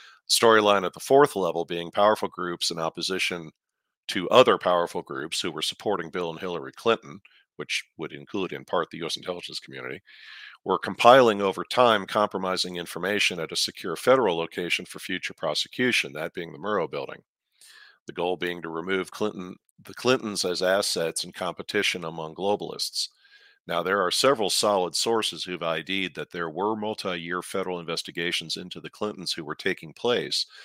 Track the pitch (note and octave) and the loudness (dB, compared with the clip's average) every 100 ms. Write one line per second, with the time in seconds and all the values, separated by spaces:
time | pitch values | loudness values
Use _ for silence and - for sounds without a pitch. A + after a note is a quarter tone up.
0 | - - - - A#2 A2 G#2 G2+ F2+ - | -20 -20 0 6 8 8 8 6 2 -4
1 | - C#3 D3 G2 F2 D#2+ E2 E2+ E2+ G#2 | 4 6 6 4 0 0 -2 -4 -4 4
2 | G#2 G#2+ F#2+ - F2+ F2 - E2 E2 - | 4 4 -2 -6 -6 -4 -4 -2 -4 -4
3 | D#2+ F#2 - F2 D#2+ - _ _ _ _ | -4 -2 -2 -4 -10 -18 _ _ _ _
4 | - F#2+ F2 A#2 A#2+ F#2 F#2 F2+ E2+ F#2 | -6 -4 6 8 8 6 4 2 2 -4
5 | D#2+ C#2 D#2+ - F#2 D#2 - - A2 F#2+ | -8 -8 -6 -4 -4 -4 -6 -4 -4 -4
6 | E2 F#2 F2 D#2+ F#2 E2+ C2+ - A2+ A2+ | -4 -4 -4 -6 -6 -6 -8 -2 0 0
7 | C#2+ D2+ - _ _ - D2+ - - - | -2 -20 -20 _ _ -12 -6 -6 -6 -10
8 | D#2 D2 C#2+ G#2 F2+ C#2 C#2 F2 E2 E2 | -10 -10 -8 -6 -4 -6 -2 -2 -2 -6
9 | E2 - D#2 F2+ - - - C2+ B1+ D2+ | -6 -6 -8 -10 -10 -12 -12 -12 -12 -12
10 | - - - - - - - F#2 - F#2+ | -14 -20 -20 -18 -20 -10 -2 -2 -2 6
11 | A#2 C3+ A#2+ G2+ G2 F#2 F2 - B2 G#2+ | 10 10 8 6 0 -2 -4 4 4 4
12 | F#2 A2 G#2 G2 F#2+ F#2 F2+ F2 E2+ E2+ | 2 0 0 0 -2 -2 -4 -6 -8 -6
13 | F2+ G#2 - F2+ D#2+ E2+ - - F#2+ D#2+ | -2 0 0 0 -6 -4 -4 -6 -8 -2
14 | - C3 G#2+ E2+ E2 - F2 - F2+ D#2+ | 4 6 6 2 -2 -4 -2 -2 -4 -12
15 | - F2+ - - D#2+ D2+ - - B2+ A2+ | -6 -6 -6 -4 -2 -2 -4 0 2 2
16 | D2+ C#2+ E2 - E2+ C#2+ F#2+ G#2 D#2 D2 | -2 -6 -8 -8 -10 -8 -2 -2 -2 -4
17 | C2 - _ _ _ _ - - - _ | -8 -12 _ _ _ _ -20 -20 -20 _
18 | - - F2 F2 F2 F2 E2 E2 F2 F#2+ | -14 -4 -2 -2 -4 -4 -6 -8 -2 -2
19 | F2+ - G#2+ F#2+ F2+ - _ _ - G2+ | -2 -4 -4 -4 -12 -14 _ _ -20 -2
20 | A#2+ C3 A2 G2 F#2 F2 F#2 G2 - F2+ | 2 2 2 -2 -2 0 2 2 2 0
21 | E2 - F2 - F2+ E2 - G#2 G2 F#2 | -2 -4 -8 -6 -8 -6 -4 0 0 -2
22 | E2 E2 D#2+ D#2 G2 G#2 E2+ - - - | -6 -8 -10 -4 -2 0 -2 -6 -6 -6
23 | - _ _ - - _ - E2+ E2+ G2+ | -8 _ _ -20 -20 _ -4 -2 0 2
24 | F2 - C3 C3+ F#2+ - G#2+ G2+ F2+ - | 2 2 2 4 0 2 2 2 0 0
25 | A#2 A#2 G#2 E2 - F2 E2 E2 D#2+ F#2+ | 0 0 -2 -6 -8 -4 -2 -4 -4 -4
26 | F2+ - D#2 F2 E2+ D#2 G#2 A2 G#2+ G#2+ | -4 -6 -10 -6 -6 -2 -2 -2 -4 -6
27 | G2 F2 E2+ F2+ - G2 F2+ F2+ E2 E2 | -6 -6 -4 -6 -4 -4 -4 -6 -6 -6
28 | - E2 E2+ - E2 - F2+ E2+ D2 - | -6 -6 -4 -4 -6 -8 -10 -14 -14 -6
29 | G#2+ - F2 - D2+ D#2+ G2 F2+ D#2+ - | -6 -6 -6 -6 -6 -6 -4 -4 -8 -6
30 | A#2+ A2+ C#2 - - - | -2 0 0 -4 -6 -12